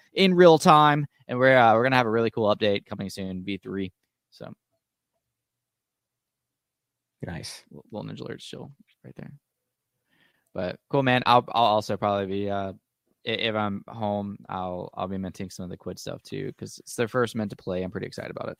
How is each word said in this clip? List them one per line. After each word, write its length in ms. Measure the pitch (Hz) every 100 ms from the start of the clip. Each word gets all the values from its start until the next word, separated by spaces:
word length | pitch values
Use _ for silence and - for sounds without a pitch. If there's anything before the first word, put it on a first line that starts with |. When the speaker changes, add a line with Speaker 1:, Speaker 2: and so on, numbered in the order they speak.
| _
Speaker 1:
in 200 | - 190
real 240 | 175 180 160
time. 480 | 180 151 151 147 143 _ -
And 100 | 123
we're, 180 | 131 131
uh, 200 | 113 110
we're 80 |
gonna 140 | 127 131
have 100 | 117
a 40 |
really 200 | 113 113
cool 220 | 120 107 104
update 320 | 107 101 -
coming 200 | 101 98
soon, 340 | - 95 92
V 140 | 92 98
three. 340 | 107 98 95 _ _ _ _
So. 220 | - - - _ _ _ _ _ _ _ _ _ _ _ _ _ _ _ _ _ _ _ _ _ _ _ _ _ - -
Speaker 2:
Nice. 380 | 85 - - _
Speaker 1:
L-, 100 | 73 -
little 180 | 107 104
Ninja 120 | 104
Alerts 200 | - -
chill 300 | - - 131 139 _ _
right 100 | - -
there. 180 | - 143 _ _ _ _ _ _ _ _ _ _ _
But 260 | 92 90 - _
cool, 140 | 139
man. 200 | 131 127 123
I'll, 200 | 123 120
I'll 160 | - 117
also 320 | 107 - 104
probably 300 | 104 101 98
be, 220 | 98 101
uh, 240 | 98 98 95 _ _ _ _ -
i-, 20 |
if 240 | 110 113 107
I'm 280 | 104 98 -
home, 500 | 113 104 104 101 101 -
I'll, 420 | 95 92 90 -
I'll 140 | - 95
be 100 | 95
minting 320 | 95 - 95
some 160 | - 90
of 40 |
the 80 | 92
Quid 220 | - -
stuff 240 | - -
too, 280 | - 101 98 -
'cause 220 | 107 -
it's 160 | - -
their 120 | 117
first 280 | 127 117 113
mint 140 | 107
to 80 | -
play. 260 | - 92
I'm 80 | 92
pretty 160 | 98 95
excited 240 | - -
about 180 | - -
it. 80 | -